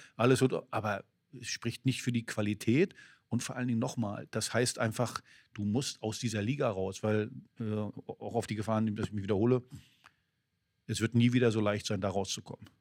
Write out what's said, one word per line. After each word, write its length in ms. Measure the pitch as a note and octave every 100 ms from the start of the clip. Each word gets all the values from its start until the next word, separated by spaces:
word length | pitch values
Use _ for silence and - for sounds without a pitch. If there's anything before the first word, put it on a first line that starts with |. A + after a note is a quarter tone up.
| - -
alles 260 | A#2+ C3
runter, 220 | C3 E2 -
aber 320 | G#2+ G#2 G2 - _ _ B2
es 60 | A#2+
spricht 400 | - A#2+ - C3+
nicht 160 | B2
für 80 | -
die 160 | A#2+ A2+
Qualität. 680 | - G#2 G#2 - B2 F#3+ - - _ _
Und 140 | A#2
vor 140 | - C3
allen 120 | B2
Dingen 100 | A#2
nochmal, 480 | C3 - G#2+ G#2+ -
das 240 | A2+ -
heißt 240 | A2+ B2 -
einfach, 420 | A#2 G#2 A#2+ - - - _
du 100 | -
musst 400 | G#2 A2 C#3+ -
aus 160 | A2 G#2+
dieser 220 | B2 G#2+
Liga 280 | G#2 C#3+ C3
raus, 320 | F#2+ F#2+ G2
weil, 280 | A2 G#2+ G#2+ C3 - -
äh, 140 | A2
auch 600 | G#2+ G#2 - - - A2+
auf 120 | A2+ G#2+
die 80 |
Gefahren, 420 | G#2 A2 A2 A2 G#2
dass 120 | F#2+
ich 40 |
mich 100 | G#2
wiederhole, 400 | G2 G2+ A#2 B2+ B2 - - _ _ _ _ _ _ _ _ _ -
es 160 | G#2+
wird 120 | A2
nie 200 | A#2 A#2+
wieder 180 | B2 A#2
so 80 | A2
leicht 260 | G#2 G#2 -
sein, 140 | G2+
da 80 | G2
rauszukommen. 600 | F#2+ F#2 - - - A2 _